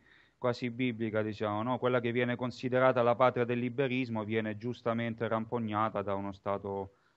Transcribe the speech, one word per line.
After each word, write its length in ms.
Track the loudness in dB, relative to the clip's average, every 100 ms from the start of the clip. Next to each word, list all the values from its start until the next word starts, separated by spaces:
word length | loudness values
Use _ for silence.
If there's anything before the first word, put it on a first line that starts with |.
| -10 -20 _ -4
quasi 320 | -2 -2 -4
biblica, 520 | -2 -2 -2 -2 0
diciamo, 420 | -2 -2 -2 -2
no? 140 | -2 0
Quella 220 | 2 2
che 100 | 2
viene 240 | 0 0 -2
considerata 640 | -4 -4 0 4 6 6
la 140 | 4 6
patria 300 | 4 4 0
del 140 | 0
liberismo 640 | -2 -2 0 0 -2 -2 0
viene 320 | 0 0 -4
giustamente 680 | -6 -4 -2 -2 -2 -2 -2
rampognata 720 | -2 -2 -4 -2 0 0 0
da 120 | -2
uno 200 | -2 -4
stato, 640 | -6 -4 -4 -4 -6 -8 _ _